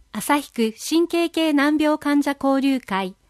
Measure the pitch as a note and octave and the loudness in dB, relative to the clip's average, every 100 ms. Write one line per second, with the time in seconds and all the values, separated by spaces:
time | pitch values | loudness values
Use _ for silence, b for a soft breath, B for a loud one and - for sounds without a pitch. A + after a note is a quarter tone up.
0 | _ A3 - D4 C4+ - A3 G#3+ - D#4+ | _ -8 -2 -2 -2 -2 -2 -4 -2 0
1 | E4+ E4+ E4+ E4 D#4+ D4 C#4+ D4+ D4+ D4+ | 2 0 -2 0 0 2 2 2 2 0
2 | D4 C#4+ C#4+ C#4+ C4+ C4+ C#4 C4 - F#3+ | 0 0 0 0 0 2 0 -2 -2 -6
3 | F#3+ - | -6 -10